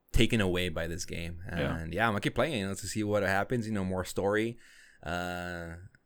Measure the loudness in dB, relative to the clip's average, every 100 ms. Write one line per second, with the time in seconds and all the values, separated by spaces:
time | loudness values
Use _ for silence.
0 | _ 6 6 6 4 4 0 -2 -4 -4
1 | -6 -6 -6 -8 -6 -4 -2 -2 -4 0
2 | 2 2 0 0 0 0 -2 -4 -6 -2
3 | 0 2 2 2 2 -2 -2 -2 -2 -2
4 | -4 0 2 2 0 -4 -14 -20 -20 -14
5 | -6 -4 -4 -4 -6 -6 -8 -12 -14 _